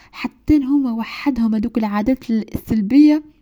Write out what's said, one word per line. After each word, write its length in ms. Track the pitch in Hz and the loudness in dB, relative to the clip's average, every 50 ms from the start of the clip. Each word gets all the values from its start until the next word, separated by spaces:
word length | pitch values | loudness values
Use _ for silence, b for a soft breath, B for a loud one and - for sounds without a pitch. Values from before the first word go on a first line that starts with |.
| B B | B B
حتى 440 | B - - 254 - _ _ - 302 294 262 | B -10 -10 -10 -10 _ _ 0 0 2 2
هما 280 | 254 285 285 269 247 | 0 0 0 0 -2
وحدهم 640 | 226 226 220 - - - - 294 254 233 226 220 220 | -4 -6 -8 -10 -10 -8 -4 -4 -2 0 0 0 0
هذوك 240 | 220 208 233 - 233 | -2 -2 -4 -4 -4
العادات 520 | 220 208 208 208 214 262 262 - - - | -4 -2 -2 -2 0 -2 -2 -2 -2 -4
السلبية 920 | 226 220 214 - - - - - 226 220 196 202 254 285 302 302 302 311 - - _ _ | -4 -4 -4 -6 -8 -8 -6 -4 -2 -2 0 2 4 6 6 6 4 2 -2 -8 _ _